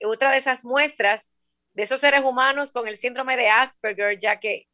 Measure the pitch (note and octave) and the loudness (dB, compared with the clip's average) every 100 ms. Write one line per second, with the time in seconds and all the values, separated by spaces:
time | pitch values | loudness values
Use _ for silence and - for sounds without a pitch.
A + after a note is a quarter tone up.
0 | G#3+ A3 C4+ C4+ C4+ B3+ A#3+ C4+ D4 - | -6 0 2 2 0 -4 -2 0 0 0
1 | G3+ G#3+ - _ _ _ _ - G#3 C4 | 0 0 -6 _ _ _ _ -8 -4 0
2 | C#4+ C#4 C4+ B3 C4 C#4 C#4+ B3 A3+ G#3 | 2 4 2 2 0 0 -4 -6 -8 -8
3 | B3 B3 C4 B3+ A3 A3 B3+ - G#3+ G3+ | -8 -6 -4 0 4 4 2 -2 -6 -2
4 | G3+ G3+ G#3 G#3 G#3+ G3+ - | -4 -2 -2 -4 -4 -8 -10